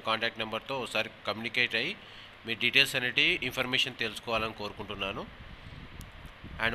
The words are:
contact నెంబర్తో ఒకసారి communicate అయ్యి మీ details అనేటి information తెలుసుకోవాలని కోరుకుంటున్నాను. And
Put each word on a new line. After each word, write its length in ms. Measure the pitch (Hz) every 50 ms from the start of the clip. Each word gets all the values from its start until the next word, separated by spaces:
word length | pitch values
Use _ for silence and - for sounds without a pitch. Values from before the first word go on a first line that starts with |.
| - 113
contact 320 | 110 110 117 117 - 110
నెంబర్తో 320 | 110 110 110 110 - - 139 131
ఒకసారి 280 | 113 - - 107 107 - - - - 107
communicate 480 | 101 110 113 117 - 127 120 113 113 113
అయ్యి 140 | 127 170 214 - - - - - - - - - -
మీ 80 | 110 117 - 120
details 300 | 120 - 135 139 131 - 131
అనేటి 260 | 123 123 117 143 151 165 180 - - 127
information 480 | - 131 127 127 131 127 - 135 120 -
తెలుసుకోవాలని 540 | 120 110 104 - - 120 113 110 110 113 110 -
కోరుకుంటున్నాను. 640 | 104 104 - - 104 101 104 98 98 95 104 139 196 - - - - - - - - - - - - - - - - - - - - - - - - - - - 110
And 100 | 117 117